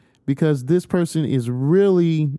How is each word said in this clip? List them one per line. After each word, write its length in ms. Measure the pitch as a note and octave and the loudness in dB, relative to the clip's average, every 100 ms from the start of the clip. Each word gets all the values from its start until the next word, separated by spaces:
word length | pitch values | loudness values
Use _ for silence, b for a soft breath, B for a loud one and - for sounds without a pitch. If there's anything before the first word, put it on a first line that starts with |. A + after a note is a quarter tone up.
| b b - | b b -6
because 400 | C#3 D#3+ C#3+ B2+ | -2 0 0 0
this 200 | F3+ - | -2 0
person 400 | F3+ E3+ D#3+ D3 | -2 -2 -2 -2
is 240 | C3+ A#2+ | -2 -2
really 800 | B2 C#3 F#3 G3+ F#3 E3+ D#3 D3+ | -4 0 2 4 2 2 0 -2